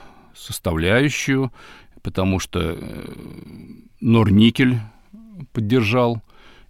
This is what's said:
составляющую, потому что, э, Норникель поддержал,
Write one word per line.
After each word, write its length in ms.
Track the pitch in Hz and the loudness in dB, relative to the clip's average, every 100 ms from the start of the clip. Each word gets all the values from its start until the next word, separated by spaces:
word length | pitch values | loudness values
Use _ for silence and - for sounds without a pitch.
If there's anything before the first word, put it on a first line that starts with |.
| - - - | -18 -20 -20
составляющую, 1160 | - - - 92 80 87 117 143 - - 135 131 - - - - - | -20 -14 -8 -4 -2 2 2 2 -2 -2 -2 -2 -8 -20 -20 -20 -14
потому 360 | - 95 95 95 | -8 -2 0 -2
что, 220 | - 90 | -4 -4
э, 540 | 82 - - - - - - - - - - - - _ | -4 -6 -12 -14 -14 -16 -16 -18 -18 -20 -20 -20 -20 _
Норникель 760 | 110 113 104 98 113 123 131 120 107 - _ 214 226 190 139 | 2 4 6 6 6 6 2 0 -4 -16 _ -20 -20 -20 -12
поддержал, 680 | 127 104 127 104 123 120 117 - - - - - | -6 0 0 2 2 2 -2 -8 -20 -20 -20 -20